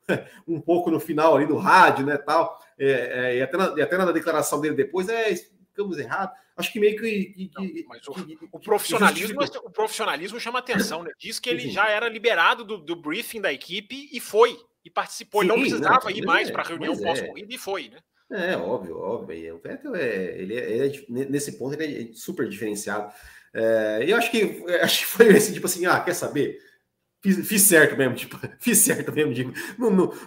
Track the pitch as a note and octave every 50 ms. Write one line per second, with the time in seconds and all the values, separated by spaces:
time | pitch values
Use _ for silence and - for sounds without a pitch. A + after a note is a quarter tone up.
0 | _ - F3+ C3+ - - - - _ - E3+ D#3 - - E3+ E3+ F3 E3+ D#3+ D3+
1 | D3+ - D#3+ D3 D#3 E3 D#3+ D#3 D3 D#3 D3 A#2 - D3 E3 F#3 F3 D#3 C3+ C3+
2 | C3+ C#3 D3 - - - D3+ E3 D#3+ - - - - _ _ _ C#3 C#3 C3+ B2
3 | A#2+ B2 B2 B2+ B2+ B2+ B2 B2 C3 B2+ - F3 F#3+ E3+ - D3+ C#3+ - F3+ F#3
4 | F#3+ F3 E3 E3 E3 E3+ D#3 D3+ C#3+ - D#3+ C#3+ D3+ D#3 D3 C3+ C3+ C3+ - F#3
5 | F#3 F#3+ A3+ A#3 A3+ G#3+ F#3 F3 - _ _ _ _ _ _ - G#3 G3+ E3+ D3
6 | B2+ A#2 C#3+ F#3 G3 F#3+ - - _ _ _ - E3+ - - A3+ G#3 G#3 G#3 G#3+
7 | A#3 A3+ G#3+ G3+ F#3 F3+ - F#3 F#3+ F#3+ _ - G3 F#3 D#3 E3 - - - -
8 | - - C#3+ F#3+ F3+ D3+ D#4+ - - - - D#3 - G3+ A3+ - - - E4 A3
9 | G#3 F3 D3 D#3+ - - G#3 C#4 - - - - - - - - G#3+ G#3+ - -
10 | D#4+ F#3+ D#3 C#3+ E3 G3+ G#3+ A#3+ A3+ A3+ A#3 B3+ B3 B3 A#3 G3 - - D#3 E3
11 | F3 D#3+ - _ - G3 A3+ - - B3 A#3+ A#3+ - C3 G#2+ F#3 G3+ A3 G#3 G#3
12 | A3+ A#3 A3 A3+ G#3 A#3 G#3+ E3+ E3+ F#3+ B3 A3+ A#3 G3 A3 G3 D3+ D3 E3+ E3+
13 | - D3+ D#3+ G#3 A#3 - - A3+ G3 F3+ D3 - - - F3 G#3 G#3 _ B3+ C4+
14 | C#4+ D4 D4 A#3+ - - - G#3 A#3 B3+ A3+ - - _ _ _ _ - _ G#3+
15 | F#3+ - - - A#3 _ - - G3+ F#3 - - C4+ B3+ - - C#3 F3+ A3 C4
16 | B3 G#3+ F#3+ G#3+ - F3 E3 G3 G4+ - - - - - E3+ E3 D3+ - - G3+
17 | G3+ E3+ E3+ - - D#3 D3 - G3+ G3+ B3 - - F#3+ G3 F#3 C#3+ A2 - E3
18 | _ _ _ _ _ _ C4+ G3+ F3 F3+ F3+ A2+ E2+ F#2 A#2 B2 G2 E2+ E2 E2+
19 | E2+ F#2 A2+ A2+ - - E2 E2 E2 E2 E2 E2+ _ C#3+ A3+ C#4 - D4+ B3 F3+
20 | C#3+ A#2+ G#2+ F#2+ F#2+ F2 - F2 F#2 F#2 A2 B2 A#2+ E2 G#2+ A#2 C3+ C#3 C3+ -
21 | - - A#2+ A#2+ C#3 C#3 C3+ C#3+ C#3 - - - A#2 C3+ C#3+ D3 D#3 D3 C3+ -
22 | A#2 A2+ A#2 - - - - - - G#2+ G2+ - A#2 G#2+ G#2 G2 - G#2 G2+ G#2+
23 | G#2 - - - - - - - _ _ _ A2+ A2+ A2+ A2+ A2 G#2+ G#2+ G#2+ A2
24 | B2 D#3+ G3+ A#3 A#3 - - A3+ G#3 E3+ - - - F3 F3 - F3 F#3 - -
25 | - - - - A#3 A3+ F#3+ G#3 G3+ - - - - - - F3 F3 F3+ D#3 A#2+
26 | - F3+ E3 - D3 B2+ B2+ D3 C3 G2+ - - _ - _ _ _ _ _ _
27 | _ _ _ _ - G3 F#3+ G3 D#3+ - G#3+ A3 G3 - F3 D#3+ D3+ A#2 - A#2
28 | C3+ B2+ A2+ - - - - - - - - _ - A#3+ A#3 - - C4 A#3+ A3+
29 | - - B2+ C#3+ D3+ C#3 B2 B2 B2+ B2 - - - - - - B3 A3+ G3 F#3+
30 | E3+ - - - -